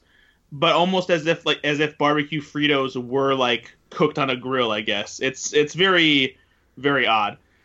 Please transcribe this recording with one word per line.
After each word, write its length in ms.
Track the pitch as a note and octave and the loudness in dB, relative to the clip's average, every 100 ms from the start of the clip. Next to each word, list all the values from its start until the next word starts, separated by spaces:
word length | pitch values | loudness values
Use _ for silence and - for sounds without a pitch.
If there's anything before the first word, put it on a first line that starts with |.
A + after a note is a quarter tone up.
| _ _ _ _ _ | _ _ _ _ _
but 220 | C#3+ E3 | -2 0
almost 360 | D#3 F3+ F#3 F3+ | 2 2 0 0
as 160 | E3+ D3+ | 0 0
if, 180 | D#3+ D#3 | -2 -2
like, 140 | D3 | -2
as 160 | D3 D3 | -2 0
if 180 | D3+ - | -2 0
barbecue 420 | D3 D3+ D3 D#3 | 0 0 -2 -6
Fritos 560 | C#3+ D3+ D3 C#3+ C3 B2+ | -8 -2 0 0 0 -6
were, 320 | A#2+ C3 C3+ | -4 -2 0
like, 420 | C3+ B2 A#2 - - _ | 2 0 0 -4 -20 _
cooked 300 | - D3+ D3+ | 0 0 2
on 100 | C3+ | -2
a 60 | B2+ | -2
grill, 360 | B2+ C3 A#2 | -4 -2 0
I 100 | G#2+ | -2
guess. 380 | A2 G2+ G#2+ - | -2 -4 -6 -6
It's, 340 | C3 - - | -6 -4 -2
it's 200 | D3 D3 | 0 0
very, 640 | D#3 F#3+ F3+ D#3 D3 C3 - _ _ _ - | 0 2 4 4 2 0 -4 _ _ _ -4
very 300 | C#3 C#3 A2+ | 0 0 2
odd. 300 | A2 G#2 - _ _ | 2 0 -4 _ _